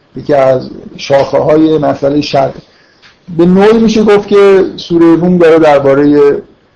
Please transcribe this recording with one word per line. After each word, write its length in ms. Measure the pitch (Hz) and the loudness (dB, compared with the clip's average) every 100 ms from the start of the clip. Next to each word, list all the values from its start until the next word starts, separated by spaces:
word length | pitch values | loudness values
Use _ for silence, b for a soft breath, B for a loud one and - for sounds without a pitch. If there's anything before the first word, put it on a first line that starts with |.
| _ 131 | _ -14
یکی 180 | 135 | -4
از 360 | 143 131 131 131 - - - | 0 0 -2 -6 -16 -20 -16
شاخه‌های 840 | - 139 135 139 131 156 156 156 | -4 -2 -2 -2 0 0 0 0
مسئله 420 | 139 135 139 147 | -4 -4 -4 -4
شرع. 320 | 143 139 135 - - b b b b b - 165 | -4 -4 -4 -8 -20 b b b b b -8 -2
به 80 | 175 | 0
نوعی 320 | 190 208 226 | 2 2 2
می‌شه 240 | 220 220 | 0 0
گفت 240 | 208 202 202 | 0 0 0
که 360 | 202 196 190 180 - | 2 4 2 0 -8
سوره 400 | - 170 165 165 | -4 0 2 2
روم 220 | 180 180 | 0 2
داره 200 | 165 160 | 2 4
درباره 840 | 156 143 135 135 147 147 143 - - _ _ | 2 2 2 0 2 2 2 0 -8 _ _